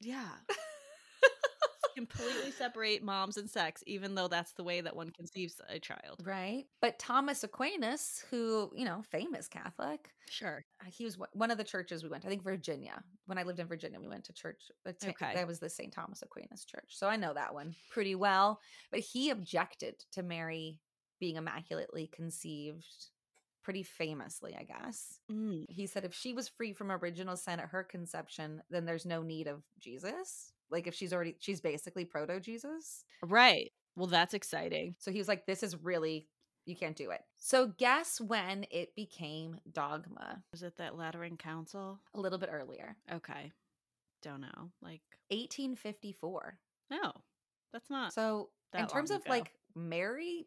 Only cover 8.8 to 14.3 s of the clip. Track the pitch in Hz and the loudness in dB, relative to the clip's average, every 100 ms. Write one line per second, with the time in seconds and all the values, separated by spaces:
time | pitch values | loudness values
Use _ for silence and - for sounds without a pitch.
8.8 | 240 190 214 156 302 294 - - - - | -2 -2 -2 -2 0 -4 -6 -8 -8 -4
9.8 | - 302 - - - - 196 147 - - | -2 -2 -8 -20 -10 -6 -4 -4 -8 -16
10.8 | 180 180 233 180 - 202 226 220 214 190 | -14 -8 -6 -6 -6 0 2 2 -2 -4
11.8 | 180 165 160 175 190 202 185 185 160 143 | -4 -4 -6 -6 -2 -2 -2 -2 -2 -4
12.8 | 127 50 - - - 185 180 175 165 165 | -4 -10 -12 -14 -6 -2 -2 -2 -4 -4
13.8 | 160 - - 104 - | -6 -8 -8 -8 -10